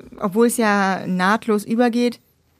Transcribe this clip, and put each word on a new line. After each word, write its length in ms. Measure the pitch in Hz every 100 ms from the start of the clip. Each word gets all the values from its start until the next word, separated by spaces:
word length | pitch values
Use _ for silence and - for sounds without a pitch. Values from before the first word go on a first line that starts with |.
| - -
obwohl 280 | 208 202 240
es 100 | 240
ja 480 | 214 202 196 185 -
nahtlos 580 | 185 185 226 - 208 208
übergeht, 560 | 226 247 240 240 233 _ _ _